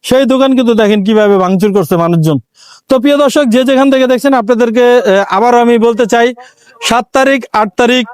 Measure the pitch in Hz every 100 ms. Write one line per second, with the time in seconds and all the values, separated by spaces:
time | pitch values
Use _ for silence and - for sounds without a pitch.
0 | - 262 262 262 269 262 233 226 214 214
1 | 196 214 208 202 180 185 208 196 170 180
2 | 170 170 156 143 _ _ - - _ 262
3 | 269 285 277 302 277 233 262 262 277 269
4 | 254 254 277 262 214 233 240 226 240 240
5 | 214 196 170 190 240 240 233 233 233 226
6 | 226 233 240 240 - _ _ _ - 233
7 | - 269 262 269 - 214 214 - 220 254
8 | 233